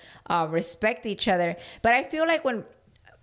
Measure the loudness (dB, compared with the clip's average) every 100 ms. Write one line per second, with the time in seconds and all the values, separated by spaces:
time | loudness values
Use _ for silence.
0 | -20 -18 -4 -2 0 -2 -2 0 -2 -2
1 | -6 -2 0 2 2 -2 -12 -2 2 2
2 | 2 0 2 2 0 -4 -8 _ _ _
3 | -20 _